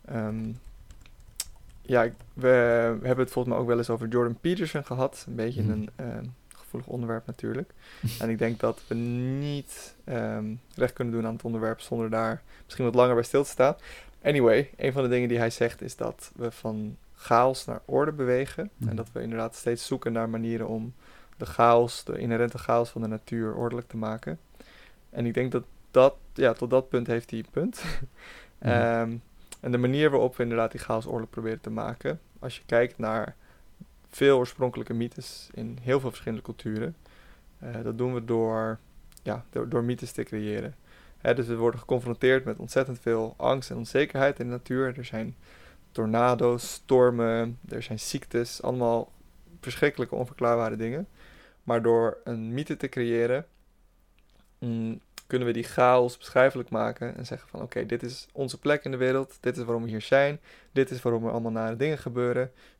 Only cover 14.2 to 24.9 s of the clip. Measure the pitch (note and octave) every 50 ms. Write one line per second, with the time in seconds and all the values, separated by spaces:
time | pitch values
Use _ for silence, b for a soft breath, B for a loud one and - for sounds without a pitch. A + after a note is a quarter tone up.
14.2 | - - D3 C#3+ A#2+ A2+ G#2+ B2 C#3 - - - - C3+ B2+ C#3 C3 A#2+ B2 B2
15.2 | B2 A#2+ A#2+ A#2 A#2 A2+ - - A#2 A#2 - - A2 A#2 - - A#2 A#2 - -
16.2 | - - - - A#2+ A#2 - - - A2 A2 G#2+ G#2+ G#2+ B2 - - - - -
17.2 | - - B2 A#2 B2 C3 C3 - - - A#2 - - - C3 C3 D3 D#3 D3+ D3
18.2 | C3 B2 B2 B2+ C#3 - - - - - - - B2 A2+ A2+ A2+ A#2 - - A#2+
19.2 | A#2+ A2+ A2+ A2+ A2+ A#2 - - - A#2+ A#2+ A#2+ - - C#3 C3 - A#2 A2+ A#2
20.2 | A2+ A2+ A2+ A2+ A2+ A2+ A#2 A2+ A2 - A2+ A2 A2 A#2+ - b b b b b
21.2 | b b b b - - - - A#2 A#2+ A#2 A#2+ A#2+ A#2 - - - - - -
22.2 | - A#2 A2+ A#2 A#2+ A#2 - B2 - - A#2+ A#2 A#2+ - - A2+ A2+ G#2+ G#2+ G#2+
23.2 | - - A#2 A2+ A2 G#2+ - - A#2+ A#2 A#2+ A#2+ A#2+ - - A2 A2 A2 A2 A2+
24.2 | - D3+ D#3+ - - _ B B B B B B B B